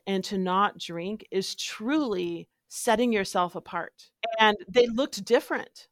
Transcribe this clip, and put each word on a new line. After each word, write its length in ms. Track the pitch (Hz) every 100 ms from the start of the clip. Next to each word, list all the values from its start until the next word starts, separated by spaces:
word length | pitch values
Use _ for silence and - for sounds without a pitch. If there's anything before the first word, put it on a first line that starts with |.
| -
and 160 | 190
to 140 | - 196
not 400 | 185 185 208 175
drink 480 | - 170 180 214 -
is 240 | 190 190
truly 920 | - - - 220 311 269 185 175 170 170 _ _
setting 440 | - - 220 247
yourself 440 | 214 190 190 175 175
apart. 540 | - 175 - _ - _ 679 220
And 180 | 214 208 -
they 180 | 247 240
looked 380 | 226 294 -
different. 640 | 190 247 - 302 - - -